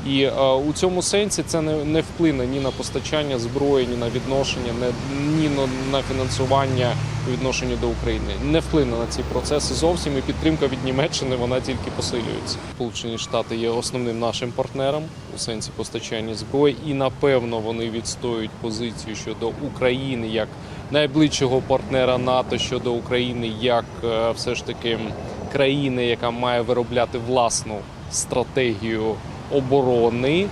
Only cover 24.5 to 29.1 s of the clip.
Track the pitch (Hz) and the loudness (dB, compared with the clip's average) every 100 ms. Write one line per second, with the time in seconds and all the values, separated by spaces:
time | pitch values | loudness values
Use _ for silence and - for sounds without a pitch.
24.5 | 117 - 117 117 113 110 101 - - - | -4 -4 -4 -2 -2 -4 -6 -8 -8 -4
25.5 | 139 135 143 139 123 120 113 120 117 123 | 2 4 4 0 2 0 2 0 0 0
26.5 | 120 113 123 117 123 117 127 117 127 113 | 2 2 0 2 0 0 -2 0 2 4
27.5 | - 110 107 - - - - - 123 117 | 0 -4 -8 -8 -12 -8 -6 -2 -2 0
28.5 | - 123 101 113 113 110 | 0 0 0 -2 -2 -2